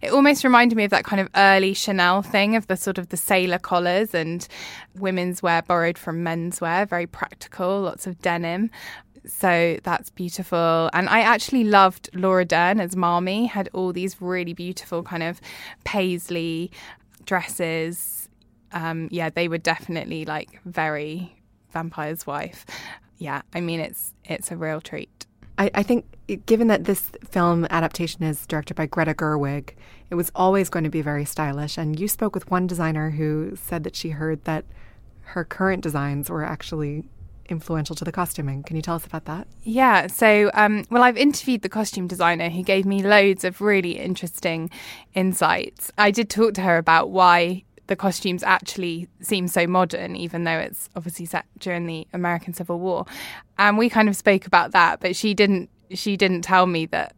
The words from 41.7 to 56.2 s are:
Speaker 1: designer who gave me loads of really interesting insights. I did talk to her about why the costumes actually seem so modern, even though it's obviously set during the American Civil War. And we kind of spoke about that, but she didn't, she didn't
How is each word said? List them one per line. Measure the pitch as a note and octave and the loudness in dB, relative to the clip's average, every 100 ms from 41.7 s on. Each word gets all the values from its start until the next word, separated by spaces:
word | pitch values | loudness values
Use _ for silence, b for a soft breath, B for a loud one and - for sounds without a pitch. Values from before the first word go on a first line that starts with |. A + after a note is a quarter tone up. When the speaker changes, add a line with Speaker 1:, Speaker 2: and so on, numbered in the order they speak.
| A3 G#3 - F3+ | -4 -4 -4 -6
Speaker 1:
designer | F3+ E3+ E3+ E3+ | 0 2 2 -2
who | E3+ | -4
gave | F#3 F#3+ G3 | 0 2 2
me | G3 | 0
loads | G3 G#3 G3 F#3+ | 6 6 6 2
of | F#3 F#3 | -2 -2
really | G#3 G3+ F3 - | 2 2 0 -6
interesting | F3 F3+ E3+ - F3+ E3 D#3+ B B B B | -6 -6 -8 -6 -4 -4 -6 B B B B
insights. | - F#3 F3+ E3 F3 - - - - | -2 0 2 2 2 -2 -10 -12 2
I | G#3 | 2
did | G3+ G#3+ | 4 -2
talk | G3+ A3+ | 2 2
to | G3+ | 2
her | F#3 E3+ | 2 2
about | E3 E3 - | 6 4 4
why | F#3 F3+ F3 F3 F#3 _ _ - | 6 6 6 4 -2 _ _ -6
the | F#3+ | -2
costumes | G3 F3 G3 F3+ | 0 -2 -4 -4
actually | - F#3 - - F3 E3 F3 _ | 0 0 0 -6 -6 -6 -10 _
seem | - G3+ F3+ | -4 -2 0
so | F#3 E3+ | 0 2
modern, | F#3 F3+ E3+ F3 F3+ | 2 2 -2 -8 -8
even | E3+ E3+ E3+ | -8 -4 -2
though | D#3+ | -2
it's | - - - - | -4 -10 -12 -12
obviously | E3 - E3+ | -12 -12 -8
set | E3+ - - | -8 -8 -12
during | F#3+ F3 E3+ | -6 -6 -6
the | D#3+ D#3 | -8 -10
American | F3 F3 E3+ - | -6 -2 -2 -6
Civil | E3+ E3+ F3 | -10 -6 -4
War. | F#3 F#3 F#3 B B B B - | -2 -4 -6 B B B B 2
And | G3+ G#3 | 4 4
we | A#3 | 2
kind | A3+ G#3+ | 4 4
of | G3 | 4
spoke | - G3 - | 4 4 4
about | F3 - | 4 4
that, | F#3+ E3+ - | 4 4 4
but | F#3 | -2
she | F#3 A3 | 0 0
didn't, | G3+ G3+ F#3+ F3 _ _ | 4 4 4 -2 _ _
she | F#3 - | -8 -4
didn't | G3 | 2